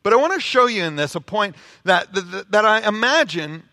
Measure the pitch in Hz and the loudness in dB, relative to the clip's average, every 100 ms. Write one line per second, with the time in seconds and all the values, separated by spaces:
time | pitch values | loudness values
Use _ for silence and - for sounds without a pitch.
0 | 202 233 311 370 - 254 247 214 170 147 | 2 2 2 -2 0 2 2 0 -4 -4
1 | 147 170 - 208 202 - - _ 185 175 | -4 -6 -6 -4 -4 -6 -20 _ 0 0
2 | 175 185 175 190 196 208 214 214 214 214 | 0 -8 -8 -14 0 2 4 2 0 -2
3 | 240 311 254 165 151 160 _ | 0 2 0 -4 -8 -12 _